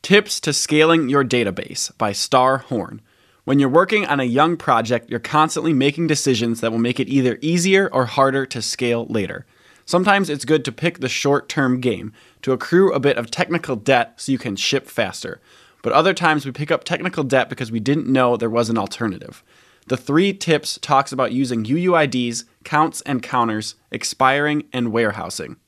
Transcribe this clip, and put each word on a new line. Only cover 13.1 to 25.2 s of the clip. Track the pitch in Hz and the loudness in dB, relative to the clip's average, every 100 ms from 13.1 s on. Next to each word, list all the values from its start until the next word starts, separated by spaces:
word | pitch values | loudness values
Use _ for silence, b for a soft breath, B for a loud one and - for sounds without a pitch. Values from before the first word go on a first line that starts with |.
| 127 | 0
of | 117 | -4
technical | - 117 170 - 120 | -4 -2 -4 -4 -4
debt | 110 127 117 - | 2 2 2 -6
so | - | -4
you | 131 | -4
can | 123 98 | -4 -6
ship | - 135 - | -2 -2 -4
faster. | - 101 - - - b b b b | -4 -4 -4 -12 -14 b b b b
But | 117 | 2
other | - - | 4 4
times | 185 170 151 139 | 2 0 0 -4
we | |
pick | 127 151 | -8 -2
up | 165 | -2
technical | - 165 180 175 | -2 -4 -4 -4
debt | 139 131 - | 0 2 0
because | - 117 | -6 -6
we | 113 | -4
didn't | 110 139 - | 0 -2 2
know | 131 123 120 | 2 4 2
there | 113 | 0
was | 117 113 | 0 0
an | 113 | -2
alternative. | 101 - 113 90 - - _ b b b _ | -4 -6 -6 -6 -14 -20 _ b b b _
The | 127 | -6
three | - 147 196 | 0 2 2
tips | 196 - 147 - - | -2 0 0 0 -10
talks | - 139 139 | 0 0 0
about | 131 120 | -2 -2
using | 123 135 120 107 | 0 -2 -2 -2
U | 156 | 0
U | 180 170 | 2 2
I | 147 | 2
Ds, | 127 120 117 - _ | 0 -4 -6 -12 _
counts | - 151 156 - | -4 0 0 -2
and | - 131 | -6 -6
counters, | - 127 117 110 107 - _ | -2 0 0 -2 -6 -14 _
expiring, | 113 - - 135 139 147 151 143 | -8 -8 0 0 2 0 -2 -4
and | 127 120 | -6 -2
warehousing. | 113 110 101 | 0 0 -2